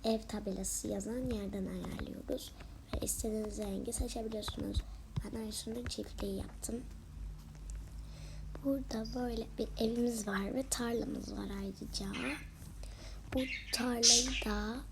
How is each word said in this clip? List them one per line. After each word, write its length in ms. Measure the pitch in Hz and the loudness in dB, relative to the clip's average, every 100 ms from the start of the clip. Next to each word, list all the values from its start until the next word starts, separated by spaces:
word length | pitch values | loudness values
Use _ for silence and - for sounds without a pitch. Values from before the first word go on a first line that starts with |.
ev 180 | 226 220 - | 6 4 2
tabelası 600 | 214 208 190 190 - 214 | -4 -2 0 0 0 0
yazan 440 | 202 208 240 254 | 0 0 0 0
yerden 340 | 220 196 196 185 | 0 0 -2 -2
ayarlıyoruz. 840 | 185 175 - - - - - - - - - - | -2 -4 -4 -4 -6 -2 -2 -2 -10 -12 -12 -4
Ve 120 | - - | -2 0
istediğiniz 520 | - 226 214 214 220 | 0 2 2 0 -2
rengi 360 | 208 196 - | 0 0 0
seçebiliyorsunuz. 840 | 233 247 233 220 214 208 - 208 202 - - - - | 0 0 0 -2 -2 -2 -2 2 2 0 -8 -4 -4
Ben 160 | 208 233 | -2 -4
aynısını 460 | 220 214 - 233 240 | -4 -4 -4 -2 -2
çiftliği 520 | - 202 - 202 190 | -4 -4 -2 -2 -2
yaptım. 460 | 196 - - 233 262 - - - - - - - - - - - - - - - - - | -4 -6 -4 -4 -4 -10 -10 -8 -6 -6 -10 -10 -6 -6 -6 -8 -8 -8 -8 -8 -8 -2
Burada 420 | 277 277 262 220 226 247 | 2 2 2 -2 -2 0
böyle 280 | 247 226 - - | 0 0 -2 -2
bir 100 | 220 - 226 | -2 4 4
evimiz 420 | 240 240 226 208 | 6 4 4 2
var 260 | 196 196 | 2 2
ve 100 | 254 262 | 0 2
tarlamız 640 | - 233 233 - - - | 2 2 2 2 -2 -2
var 140 | - 196 202 | -2 -2 -2
ayrıca. 440 | 196 - - - 98 226 254 311 - - - - - - - - - | -4 -4 -4 -2 -2 0 0 -2 -6 -10 -10 -8 -8 -8 -10 -10 -2
Bu 60 | 262 262 - - | 0 0 -2 -2
tarlayı 540 | - 247 240 233 233 254 262 - | 2 2 8 10 10 8 2 2
da 300 | 208 208 247 285 | 2 0 -2 -6